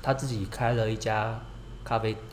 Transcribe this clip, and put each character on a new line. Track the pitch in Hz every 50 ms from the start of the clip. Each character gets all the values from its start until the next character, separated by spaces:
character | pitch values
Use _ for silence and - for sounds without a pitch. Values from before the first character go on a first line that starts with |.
| -
他 | 131 135
自 | 131 143 131
己 | 123 104 98 98
开 | - - 123 117 123
了 | 117 110 110
一 | 110
家 | 107 - 113 107 107 107 113 113 113 - - - - - - - - -
咖 | - 120 113
啡 | 110 110 110 - - -